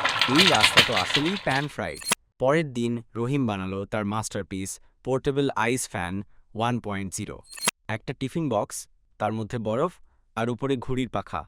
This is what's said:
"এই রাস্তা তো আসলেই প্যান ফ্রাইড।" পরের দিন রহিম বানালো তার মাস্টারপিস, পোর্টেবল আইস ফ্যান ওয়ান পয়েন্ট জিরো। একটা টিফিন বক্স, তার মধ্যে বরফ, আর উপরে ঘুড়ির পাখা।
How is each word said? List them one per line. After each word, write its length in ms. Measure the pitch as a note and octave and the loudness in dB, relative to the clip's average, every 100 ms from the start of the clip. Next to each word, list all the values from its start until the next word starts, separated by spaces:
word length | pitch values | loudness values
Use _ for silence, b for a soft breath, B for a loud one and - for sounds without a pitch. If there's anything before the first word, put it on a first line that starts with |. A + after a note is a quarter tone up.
| - - - C3+ | 0 0 4 6
"এই 60 | F#3 | 8
রাস্তা 340 | B2 G#2+ - - | 8 6 6 4
তো 80 | |
আসলেই 420 | A2 F2+ - D3+ G3 | 4 2 2 2 0
প্যান 240 | - C3+ C#3+ | 0 0 0
ফ্রাইড।" 320 | - E2+ C#2 - - _ _ | -4 -6 -6 -6 -6 _ _
পরের 340 | B2+ D#3 D#3 | 2 4 2
দিন 300 | A#2+ A#2 A#2+ A2+ | 0 0 -2 -6
রহিম 320 | G#2+ A#2 C#3+ B2 | -4 0 2 2
বানালো 380 | G2+ F#2 G2 | 0 -2 -4
তার 200 | G2 A2+ | -4 -2
মাস্টারপিস, 760 | G2+ G#2+ G#2+ G#2+ F#2+ F#2+ F#2+ - - _ | -2 -2 -4 -6 -6 -6 -6 -10 -16 _
পোর্টেবল 460 | - C3 D3 C#3 C#3 G2+ | -2 0 0 2 0 2
আইস 320 | A2 B2+ - | 0 0 -2
ফ্যান 340 | A2 F2+ F#2+ G2+ - - | -6 -4 -6 -8 -16 -16
ওয়ান 260 | G#2+ A#2 A#2+ | -2 0 0
পয়েন্ট 340 | G#2 G2 G2 | -4 -6 -6
জিরো। 260 | - G#2 - - - - - - | -8 -10 -12 -16 -6 -6 -6 -8
একটা 240 | A2 - | -8 -6
টিফিন 360 | C#3 C3 F3 D#3 | -8 -6 -4 -2
বক্স, 400 | G#2+ A#2+ - - _ _ _ | 0 -2 -8 -14 _ _ _
তার 140 | G#2+ | -2
মধ্যে 260 | A2 G#2+ B2 | -2 -4 -4
বরফ, 340 | G#2+ A2+ E3+ - - _ _ - | -2 0 -2 -4 -20 _ _ -4
আর 120 | A#2 | -2
উপরে 280 | A#2+ C3+ C3+ | -2 -2 -2
ঘুড়ির 320 | - B2+ B2 | -2 -2 -2
পাখা। 360 | G2+ - E2 | -4 -4 -8